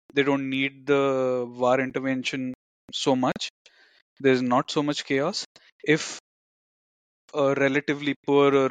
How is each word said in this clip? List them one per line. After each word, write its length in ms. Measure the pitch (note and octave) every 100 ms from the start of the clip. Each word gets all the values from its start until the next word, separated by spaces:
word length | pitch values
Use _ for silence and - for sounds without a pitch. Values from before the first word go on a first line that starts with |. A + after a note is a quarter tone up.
| _
They 100 | C#3
don't 260 | C#3 C#3 C3+
need 360 | C3+ C#3 C#3 C3
the 640 | C#3+ C#3 C3 C3 B2+ A#2+
var 300 | A#2+ B2 C3
intervention 720 | C3 C3 C3 C3 B2 C#3 B2+ B2+ _ _ _
so 220 | - - B2+
much. 340 | B2+ - - _ _ _ _ _ _ -
There's 240 | C3+ C3
not 260 | B2+ B2 D3
so 140 | D#3+
much 220 | D3 C#3+ -
chaos. 380 | C3+ D3+ - - _ _ _
If 360 | - D#3 - - _ _ _ _ _ _ _ _ _ _ _
a 220 | - C#3 C#3
relatively 580 | C#3 C#3 C#3+ C#3+ D3 C3+ -
poorer, 420 | C#3+ C#3+ C#3 C3